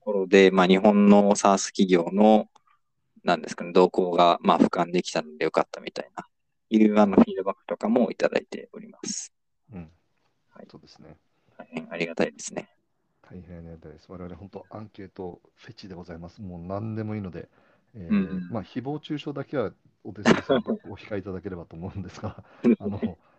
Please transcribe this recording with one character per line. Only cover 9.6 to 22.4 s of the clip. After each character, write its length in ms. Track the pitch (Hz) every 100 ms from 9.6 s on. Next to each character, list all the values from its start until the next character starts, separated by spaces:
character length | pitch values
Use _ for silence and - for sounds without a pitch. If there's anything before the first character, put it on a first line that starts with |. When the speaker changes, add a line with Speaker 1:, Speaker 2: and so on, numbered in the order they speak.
| _
Speaker 2:
う 60 | 101
ん。 120 | 82 _ _ _ _ _ _
Speaker 1:
は 120 | _
い。 40 | -
Speaker 2:
そ 80 | -
う 20 |
で 80 | _
す 100 | _
ね。 180 | 80 - _ _ _ _
Speaker 1:
大 100 | -
変 180 | 82 80
あ 60 | 87
り 100 | 85
が 80 |
た 100 | 82
い 80 | 80
で 60 | -
す 140 | -
ね。 160 | - - _ _ _ _ _
Speaker 2:
大 180 | _ 92
変 180 | 85 87
あ 20 |
り 60 | 82
が 80 | 82
た 120 | 80
い 40 |
で 60 | 76
す。 80 | _
我 120 | 92
々 140 | 90 85
本 120 | 95
当 160 | 98 -
ア 80 | 107
ン 100 | 107
ケ 180 | - 95
ー 20 |
ト 320 | - 92 87 _
フ 160 | _ -
ェ 40 |
チ 140 | 113 101
で 60 |
ご 100 | 90
ざ 80 | 87
い 40 | 82
ま 100 | 87
す。 140 | -
も 160 | 98 87
う 20 |
何 340 | 85 98 110
で 80 | 110
も 120 | 107
い 40 | 107
い 20 |
の 80 | 95
で、 180 | 82 - _ _ _ _
え 60 | 113
ー、 80 | 85
Speaker 1:
う 40 |
ん 40 | 101
う 20 | 92 92
ん。 80 | 90
Speaker 2:
ま 100 | 117
あ、 20 |
誹 200 | 90 131
謗 180 | 127 147
中 160 | - 151
傷 160 | 151
だ 120 | 143
け 120 | 135 147
は 160 | 98 - _ _
お 100 | 113
手 100 | 101
数 200 | 104 -
さ 120 | -
ん、 40 | 131
<laughs> 320 | - 107 -
お 60 | 98
控 200 | - 104
え 20 |
い 20 |
た 100 | 95
だ 80 | 92
け 80 | 95
れ 80 | 90
ば 80 |
と 120 | 80 82
思 140 | 92
う 40 | 104
ん 40 |
で 80 | 90
す 100 | -
が、 240 | 104 -